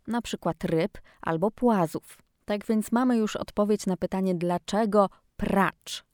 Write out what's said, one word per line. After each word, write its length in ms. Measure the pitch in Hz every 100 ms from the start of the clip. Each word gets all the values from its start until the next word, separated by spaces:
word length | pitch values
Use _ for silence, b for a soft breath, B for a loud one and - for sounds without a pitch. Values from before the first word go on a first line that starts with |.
| -
na 140 | 233
przykład 420 | - - 180 160
ryb 340 | 180 165 165 - b b
albo 300 | - 165 196
płazów. 680 | - 247 214 165 - - - _ _ -
Tak 200 | 208 -
więc 260 | 220 214
mamy 260 | 226 254 233
już 180 | 214 -
odpowiedź 500 | - - 208 214 -
na 120 | 180
pytanie, 380 | 180 190 190 180
dlaczego 720 | 175 175 - 202 226 208 196 b _ -
pracz. 680 | 196 196 180 - - - -